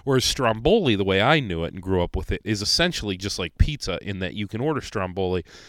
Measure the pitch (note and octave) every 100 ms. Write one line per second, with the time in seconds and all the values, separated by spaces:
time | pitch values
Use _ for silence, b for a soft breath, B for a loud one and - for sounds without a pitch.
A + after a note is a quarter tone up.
0 | C#3 C3 - - A#2+ A2 C3 A3+ D#3 G2
1 | G2 F#2+ A#2 D#3 A2+ E2 E2 F#2+ F#2 F#2
2 | F2 F#2 - G2 - G#2 G#2 - F3 -
3 | G#2+ F#2 G2 - F2 - - D3 G2+ E2+
4 | G2 F#2 F#2 G#2 G2+ A2 D3 C#3 - G#2+
5 | F#2 F#2 F#2 F2+ - B